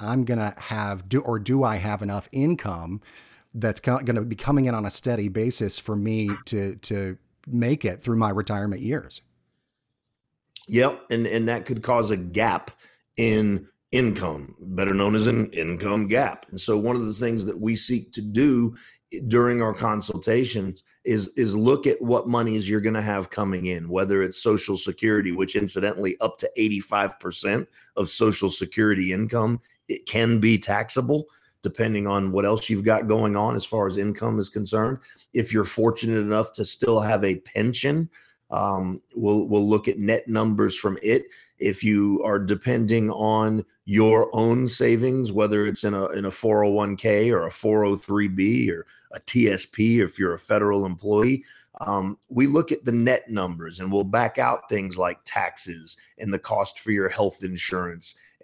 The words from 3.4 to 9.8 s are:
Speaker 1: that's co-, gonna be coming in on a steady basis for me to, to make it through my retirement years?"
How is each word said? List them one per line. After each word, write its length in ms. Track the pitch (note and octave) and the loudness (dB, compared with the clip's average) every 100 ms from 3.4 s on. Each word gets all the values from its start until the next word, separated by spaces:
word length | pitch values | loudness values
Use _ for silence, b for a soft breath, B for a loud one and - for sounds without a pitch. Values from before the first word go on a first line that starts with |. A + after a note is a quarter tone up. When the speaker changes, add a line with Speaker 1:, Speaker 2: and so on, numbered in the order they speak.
| b | b
Speaker 1:
that's 240 | A#2 A2+ G2+ | -4 -2 -2
co-, 220 | - B2+ | 0 -2
gonna 220 | B2+ A#2 | 0 -2
be 120 | A#2 | -2
coming 300 | A2 - C#3+ | -6 0 2
in 100 | C3 | 2
on 100 | A#2 | 0
a 60 | G2+ | -4
steady 380 | - C3 A#2 G#2 | -4 -2 -2 -2
basis 500 | F#2+ A2+ - G#2 - | -2 -2 -2 -4 -4
for 160 | - | -4
me 360 | G#2 G#2 A2 G#2 G2+ - | -2 0 0 -2 -4 -4
to, 280 | G#2+ G2 | -4 -4
to 440 | F#2 - G#2 F#2+ F#2 _ _ - | -6 -6 -4 -4 -8 _ _ -6
make 380 | A#2+ A#2 D3+ | -2 0 0
it 180 | G#2 F2+ | -2 -4
through 140 | - A2+ | -2 0
my 140 | G#2+ | 2
retirement 520 | G2 G2+ G#2 G2+ F#2+ | 0 -2 -2 -4 -4
years?" 400 | A2 C#3+ - - _ _ _ _ _ _ | -4 -6 -6 -18 _ _ _ _ _ _